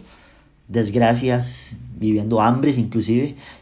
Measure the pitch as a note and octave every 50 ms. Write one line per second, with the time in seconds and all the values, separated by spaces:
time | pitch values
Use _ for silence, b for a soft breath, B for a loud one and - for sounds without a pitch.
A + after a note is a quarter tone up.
0 | B B B B B B B B B B B _ _ - F#2+ A#2 A2 G2+ G2+ B2
1 | A#2 A2+ A#2+ A#2+ B2+ B2+ B2 B2 B2 - - - - - - - - - - -
2 | G#2+ G#2+ G#2+ G#2+ G#2 A2 A#2 A2 G#2 A2+ B2 C3 C#3 D3 C3+ B2+ A2 - - A#2
3 | G2+ G2 A2+ A#2+ C#3 D3 - B B B B B